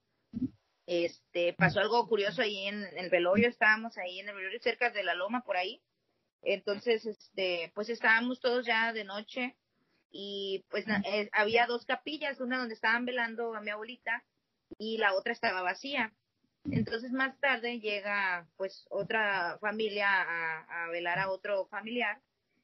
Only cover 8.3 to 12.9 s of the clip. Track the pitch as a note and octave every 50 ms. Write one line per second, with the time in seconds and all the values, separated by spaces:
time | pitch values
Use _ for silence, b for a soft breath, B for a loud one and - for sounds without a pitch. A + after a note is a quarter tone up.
8.3 | B3+ - - B3 A#3+ B3 A#3 A#3 A3+ A3 A3+ A#3 A3+ A3 G3+ G3 G3 G#3 A3 -
9.3 | - C4 B3 C4 - _ _ _ _ _ _ _ _ _ _ _ - F#3+ G3 G3+
10.3 | G3+ G3+ G3 G3 F#3+ F#3 - - - G#3+ G#3 G#3+ G#3 G3+ G3 F#3+ G3+ G#3 G#3 G#3
11.3 | - G#3 G#3 G#3+ A3+ A#3 A#3+ A#3 A#3+ A#3+ - - B3+ - - C#4+ D4+ C#4+ D4 C#4+
12.3 | C4+ - B3+ A#3+ B3+ B3+ B3+ A3+ A3 - - A3